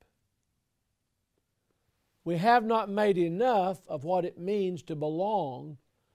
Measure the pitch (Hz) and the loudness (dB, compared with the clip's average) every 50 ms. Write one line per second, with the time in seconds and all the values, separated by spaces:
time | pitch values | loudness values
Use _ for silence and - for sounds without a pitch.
0 | _ _ _ _ _ _ _ _ _ _ _ _ _ _ _ _ _ _ _ _ | _ _ _ _ _ _ _ _ _ _ _ _ _ _ _ _ _ _ _ _
1 | _ _ _ _ _ _ _ _ _ _ _ _ _ _ _ _ _ _ _ _ | _ _ _ _ _ _ _ _ _ _ _ _ _ _ _ _ _ _ _ _
2 | _ _ _ _ - 165 175 165 180 233 240 247 214 220 226 220 208 202 196 208 | _ _ _ _ -6 -4 -2 2 4 4 4 4 4 2 0 0 0 0 0 0
3 | 208 208 196 175 175 165 170 185 240 262 240 202 180 190 185 - - - - 147 | 2 2 4 2 2 0 0 0 2 2 4 2 2 0 -2 -6 -8 -8 -8 -6
4 | 127 165 185 180 170 180 - - 170 185 208 208 190 185 180 165 - - 165 147 | -4 -2 0 0 0 -2 -6 -8 -6 -4 -2 -2 -2 -2 -4 -6 -8 -8 -8 -4
5 | 151 151 156 165 185 208 220 202 165 139 127 131 143 151 147 - _ _ _ _ | -4 -4 -2 -2 -2 -2 -2 -2 -2 -4 -8 -10 -12 -14 -16 -18 _ _ _ _
6 | _ _ | _ _